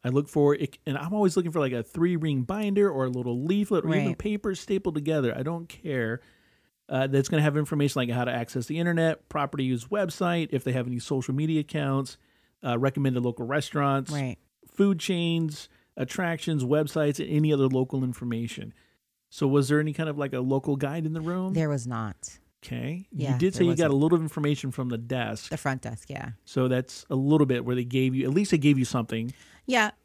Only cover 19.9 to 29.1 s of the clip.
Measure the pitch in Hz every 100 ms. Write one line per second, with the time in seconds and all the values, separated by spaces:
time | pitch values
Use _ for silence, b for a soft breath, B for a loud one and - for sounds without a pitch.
19.9 | 147 160 147 139 127 127 135 147 139 143
20.9 | 165 156 160 160 180 190 190 156 143 120
21.9 | 117 107 - - - _ _ - 123 120
22.9 | 175 196 170 131 127 185 190 175 160 160
23.9 | 139 156 170 160 - 147 143 135 127 127
24.9 | 117 117 127 110 110 - 160 143 131 117
25.9 | 117 - 139 - 110 - 135 127 127 131
26.9 | - - 135 135 156 139 123 120 127 123
27.9 | 131 131 131 131 156 202 165 143 139 123
28.9 | 127 113